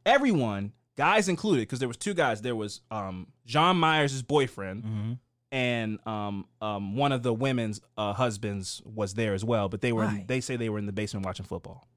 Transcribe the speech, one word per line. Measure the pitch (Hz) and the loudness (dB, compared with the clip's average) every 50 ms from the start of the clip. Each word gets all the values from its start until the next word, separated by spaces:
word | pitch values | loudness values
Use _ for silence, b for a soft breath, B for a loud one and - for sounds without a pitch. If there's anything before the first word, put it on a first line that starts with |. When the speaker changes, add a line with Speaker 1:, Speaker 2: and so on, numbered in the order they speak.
| - | 4
Speaker 1:
everyone, | 214 269 269 285 247 190 143 120 110 101 98 101 104 - _ _ _ - | 4 4 6 6 4 4 4 2 0 0 -2 -4 -6 -10 _ _ _ -2
guys | - 143 170 208 220 185 190 | 0 2 4 4 4 4 2
included, | 170 - - 214 165 123 107 - | 0 0 2 2 4 2 2 0
'cause | 131 123 | -2 -4
there | 131 120 | -4 -4
was | 117 | -4
two | - - 208 190 | -4 -4 -2 0
guys. | 170 147 123 110 104 | 2 2 2 2 -2
There | 110 123 117 | -2 -4 -4
was, | 110 104 104 - - _ - | -4 -4 -6 -8 -12 _ -8
um, | 110 107 98 95 92 92 85 - _ _ _ | -6 -6 -6 -6 -8 -8 -10 -14 _ _ _
John | 113 117 151 165 185 185 | -2 2 4 4 6 6
Myers' | 170 160 160 156 156 147 143 135 135 | 4 4 4 4 4 4 2 0 -2
boyfriend, | 120 - 147 143 135 120 - 104 98 95 95 110 110 | -2 2 4 4 4 2 -2 -8 -8 -8 -6 -6 -6
Speaker 2:
Mm-hmm. | 107 107 104 104 113 123 127 _ _ _ _ _ - | -4 -4 -4 -4 -4 -6 -8 _ _ _ _ _ -6
Speaker 1:
and, | 135 131 123 123 120 117 110 110 107 - - | -2 -2 0 0 0 0 -2 -2 -4 -6 -6
um, | 110 107 104 104 101 101 98 - _ _ - | -6 -6 -4 -4 -4 -6 -8 -10 _ _ -8
um, | 107 107 104 98 101 98 104 | -6 -4 -4 -4 -4 -4 -2
one | 131 143 139 | 0 2 2
of | 135 123 | 0 0
the | 120 127 113 | 0 0 0
women's, | 110 135 135 127 120 113 107 101 - _ _ - | 0 0 0 0 0 0 -2 -4 -6 _ _ -6
uh, | 107 107 101 | -4 -2 -2
husbands | 101 117 127 117 104 98 110 101 101 98 92 - - - - | 0 0 0 0 0 -2 -4 -4 -4 -4 -6 -8 -10 -12 -12
was | - 107 110 104 92 98 | -10 -4 -4 -4 -2 0
there | 113 110 104 98 | 0 0 2 0
as | 95 110 | 0 2
well. | 117 117 107 101 92 | 2 2 2 2 0
But | 110 98 | 0 0
they | 123 120 | 0 2
were, | 113 107 110 | 2 4 2
Speaker 2:
Why? | 104 104 101 92 | 2 0 -2 -2
Speaker 1:
they | 123 127 127 | -2 -2 -2
say | - - 127 | 0 -2 -2
they | 117 113 110 | -2 0 -2
were | 104 104 | -2 -2
in | 104 | -2
the | 101 | -4
basement | 95 107 107 - - 101 95 | -2 -4 -4 -2 -2 -4 -4
watching | 92 92 - 92 | -4 -4 -6 -8
football. | - 90 87 - 82 - - _ _ _ | -6 -8 -8 -8 -10 -16 -18 _ _ _